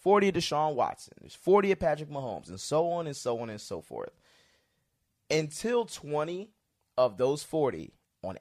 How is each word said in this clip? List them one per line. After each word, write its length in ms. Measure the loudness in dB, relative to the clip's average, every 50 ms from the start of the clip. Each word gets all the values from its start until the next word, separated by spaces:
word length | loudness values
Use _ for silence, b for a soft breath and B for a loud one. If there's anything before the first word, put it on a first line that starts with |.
| 4
forty 240 | 4 6 6 6
of 80 | 4 2
Deshaun 400 | 0 -2 0 0 0 0 0 2
Watson. 400 | 0 0 0 -2 -6 -12 -20 -20 -20
There's 120 | -20 -20 -20
forty 360 | -2 4 6 6 6 6 4
of 80 | 2 2
Patrick 300 | 2 0 0 0 -4 -8
Mahomes, 380 | -8 -8 -6 -6 -8 -8 -10 -12
and 100 | -12 -12
so 320 | -4 0 2 2 2 2
on 160 | 0 -4 -4
and 80 | -6 -8
so 240 | -6 -4 -4 -4 -2
on 100 | -4 -8
and 100 | -10 -12
so 200 | -10 -10 -10 -10
forth. 300 | -10 -10 -10 -10 -10 -12 -14 b b b b b b b b b b b b b b b _ _ _ _ _ _ _ -2
Until 540 | 0 0 0 -2 -6 -6 -2 0 0 0 0
twenty 640 | -2 -6 -12 -8 -4 -2 -2 -2 -2 -4 -8 -10 -12 _ _ _ _ _ _ _ _ _
of 200 | 2 2 2 2
those 260 | 2 0 2 0 0 -4
forty 500 | -4 -2 0 0 0 0 -4 -8 -14 -18 _ _ _ _ _ -12
on 140 | -10 -10 -6